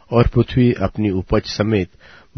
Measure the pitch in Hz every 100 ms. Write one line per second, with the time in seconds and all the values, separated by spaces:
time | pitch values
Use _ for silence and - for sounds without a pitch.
0 | - 117 - 120 - 131 120 - 98 -
1 | 107 92 - 110 - - 104 107 90 _
2 | - - _